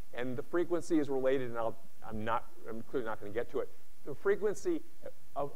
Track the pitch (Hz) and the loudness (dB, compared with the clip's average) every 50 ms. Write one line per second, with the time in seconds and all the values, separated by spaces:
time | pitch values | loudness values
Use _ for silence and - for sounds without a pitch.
0 | - - - - 123 131 123 117 - - - 175 175 151 175 165 160 - 175 156 | -2 -2 -2 0 0 0 0 0 0 0 0 0 2 2 0 0 0 2 2 2
1 | 143 135 139 131 131 131 139 139 127 120 117 117 113 113 110 - - - - - | 2 2 2 2 2 2 2 2 2 0 0 0 0 0 0 0 0 -2 -2 -2
2 | - - 113 107 107 113 113 123 - - - - - - 110 117 - - - 139 | -2 -2 -2 0 0 2 2 0 0 -2 -2 -2 -2 -2 -2 -2 -2 0 0 0
3 | 113 110 107 - 104 104 104 117 117 - - 120 104 - - - - - - - | 0 0 0 0 -2 0 0 0 0 0 0 0 0 0 0 -2 -2 -2 -2 -2
4 | - 156 135 - - 196 208 170 196 214 185 - - 180 165 147 - - - - | -2 -2 -2 0 2 2 2 2 2 0 0 0 0 0 0 0 0 -2 -2 -2
5 | - - - - - - - - 147 143 - | -2 -2 -2 -2 -2 -2 0 0 0 0 0